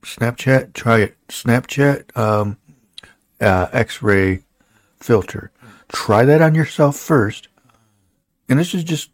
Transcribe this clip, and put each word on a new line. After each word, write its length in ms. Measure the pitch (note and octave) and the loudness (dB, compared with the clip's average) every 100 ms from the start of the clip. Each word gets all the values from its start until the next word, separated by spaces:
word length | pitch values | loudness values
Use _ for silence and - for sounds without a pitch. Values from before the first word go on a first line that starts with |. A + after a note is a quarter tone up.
Snapchat, 720 | - - A#2 A#2+ - C3 B2+ | -20 -6 -6 -4 0 0 0
try 260 | - A#2+ A2+ | -8 0 2
it. 160 | G2+ _ _ | 2 _ _
Snapchat, 840 | - - A#2+ - - C#3+ C#3+ - - | -10 -2 -2 -2 0 0 0 -6 -4
um, 400 | A2 G#2 G#2 G2+ _ _ _ - - _ _ _ | -2 0 -2 -8 _ _ _ -20 -20 _ _ _
uh, 280 | A2+ F#2 F2+ | 0 2 0
X-ray 720 | B2 A2+ - G#2+ G2 F#2+ F#2 _ _ _ _ _ _ | -2 -4 -4 0 2 2 -2 _ _ _ _ _ _
filter. 520 | - A2+ F#2 - - _ - - _ | 0 0 0 -12 -14 _ -20 -20 _
Try 380 | - - G#2+ B2+ | -12 0 2 6
that 160 | D3+ | 6
on 140 | D#3+ D#3 | 4 2
yourself 420 | D3+ - D3 C#3+ | -2 0 0 0
first. 500 | - D#3 G#2 - - _ _ _ _ _ _ _ _ _ _ | -2 0 0 -4 -18 _ _ _ _ _ _ _ _ _ _
And 120 | C3 | -2
this 140 | F3 | 0
is 100 | G3 | -4
just, 260 | E3 D#3 - | -4 -6 -8